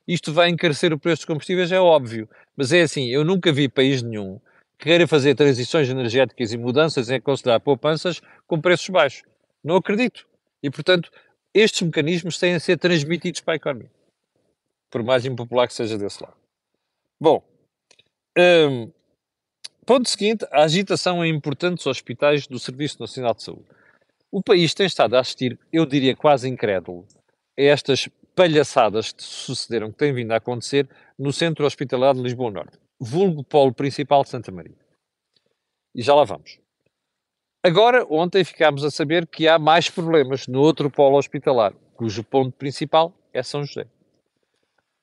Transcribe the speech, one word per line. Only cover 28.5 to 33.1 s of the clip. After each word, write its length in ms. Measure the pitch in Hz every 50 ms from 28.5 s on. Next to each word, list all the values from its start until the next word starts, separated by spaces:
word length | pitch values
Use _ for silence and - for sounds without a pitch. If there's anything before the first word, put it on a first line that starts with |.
| 156 151 139 - - 139 117 104 95 110 104 - -
que 100 | - -
sucederam, 680 | - - - - - 131 - - - 117 113 107 107
que 80 | 104 -
têm 160 | 151 147 135
vindo 180 | 123 117 110 113
a 40 |
acontecer 520 | 110 - 123 123 117 - - 139 139 139 131 _ _ _ _ _ -
no 140 | 135 143 131
Centro 340 | - 170 170 156 - 147
Hospitalar 480 | 139 - - 147 120 135 123 127 139 135
de 80 | 127 123
Lisboa 280 | 123 120 123 127 113 98
Norte, 260 | 85 - - - _ _ _ _ -
vulgo 440 | 131 110